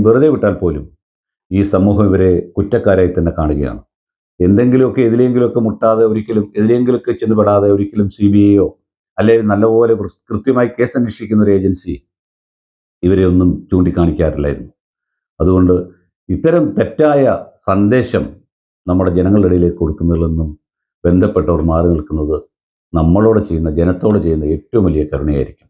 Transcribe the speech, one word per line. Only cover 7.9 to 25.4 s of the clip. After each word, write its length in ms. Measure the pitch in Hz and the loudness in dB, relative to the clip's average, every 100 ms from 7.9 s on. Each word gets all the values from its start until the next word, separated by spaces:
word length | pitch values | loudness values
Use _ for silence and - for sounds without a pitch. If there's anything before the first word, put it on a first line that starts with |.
| 107 101 | -2 -4
സി 160 | - 101 | 0 2
ബി 140 | 101 101 | 4 4
ഐയോ 220 | 101 92 - _ _ _ - | 4 0 -4 _ _ _ -2
അല്ലെങ്കിൽ 280 | 107 113 104 | 2 2 2
നല്ലപോലെ 460 | 101 113 113 117 | 0 2 2 2
വൃ-, 280 | 110 98 - _ | 0 -4 -14 _
കൃത്യമായി 440 | 107 131 127 120 117 | -6 -2 0 -2 -2
കേസ് 180 | 120 127 | -4 -2
അന്വേഷിക്കുന്ന 460 | 117 - 110 107 | -4 -6 -2 0
ഒരു 80 | 101 | 2
ഏജൻസി 420 | 98 95 90 87 - _ _ _ _ _ _ _ _ _ _ | 2 0 -4 -8 -12 _ _ _ _ _ _ _ _ _ _
ഇവരെ 200 | 90 95 92 | 0 2 2
ഒന്നും 240 | 92 90 73 - | 2 0 -2 -2
ചൂണ്ടിക്കാണിക്കാറില്ലായിരുന്നു. 1080 | 92 87 80 85 78 80 71 73 67 - _ _ _ _ _ _ - | 0 0 0 -2 0 -2 -2 -6 -6 -12 _ _ _ _ _ _ -4
അതുകൊണ്ട് 340 | 82 92 90 90 90 _ _ _ - | 0 2 2 2 -2 _ _ _ -8
ഇത്തരം 360 | 101 160 170 151 | -4 0 0 0
തെറ്റായ 500 | - - - 151 143 131 92 - _ - | -2 -4 0 0 2 0 -2 -8 _ -4
സന്ദേശം 580 | 98 104 127 113 101 - - _ _ _ _ - | 0 2 0 0 -4 -4 -12 _ _ _ _ -4
നമ്മുടെ 240 | 92 92 87 | 0 0 0
ജനങ്ങളുടെ 340 | 90 104 92 | 2 2 2
ഇടയിലേക്ക് 280 | 90 87 - | 2 0 0
കൊടുക്കുന്നതിൽ 460 | 80 76 85 82 82 | -4 -2 -2 0 -2
നിന്നും 240 | 80 78 76 _ _ _ _ | -2 -6 -10 _ _ _ _
ബന്ധപ്പെട്ടവർ 580 | 90 90 90 - - 82 | 0 2 2 0 0 -2
മാറി 260 | 80 82 85 | 0 0 0
നിൽക്കുന്നത് 500 | 80 73 78 76 76 - _ _ _ _ | -2 -4 -6 -4 -6 -8 _ _ _ _
നമ്മളോട് 460 | 82 80 92 110 110 | 0 2 4 2 2
ചെയ്യുന്ന, 300 | - 82 80 | -2 -4 -4
ജനത്തോട് 460 | 76 85 90 107 104 | -2 -2 0 -2 0
ചെയ്യുന്ന 260 | 82 80 73 | -2 -2 -2
ഏറ്റവും 380 | 78 - 117 90 | -6 -4 -2 0
വലിയ 180 | 76 | -2
കരുണയായിരിക്കും. 640 | 76 71 73 71 | -4 -4 -4 -4